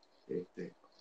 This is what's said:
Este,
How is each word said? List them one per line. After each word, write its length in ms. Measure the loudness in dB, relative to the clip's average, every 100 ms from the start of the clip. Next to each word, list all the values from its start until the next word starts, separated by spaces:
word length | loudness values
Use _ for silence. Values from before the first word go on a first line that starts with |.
| -20 -10 0
Este, 480 | 2 2 -2 -4 -6 -18 -20